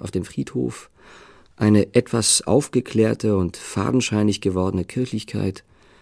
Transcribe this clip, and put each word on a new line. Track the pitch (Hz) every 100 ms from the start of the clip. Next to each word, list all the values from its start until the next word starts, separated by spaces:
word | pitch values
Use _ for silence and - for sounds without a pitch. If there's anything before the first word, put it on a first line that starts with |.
auf | 98
dem | 92
Friedhof, | 87 - 131 123 123 - - _ - - - - _ -
eine | 107 104 -
etwas | 120 - 117 107 - -
aufgeklärte | 117 147 127 - 110 110 113 110 98
und | 90 -
fadenscheinig | - - 110 123 120 107 104 101
gewordene | 101 92 92 95 85
Kirchlichkeit, | 123 127 110 - 107 98 95 _ _ _ _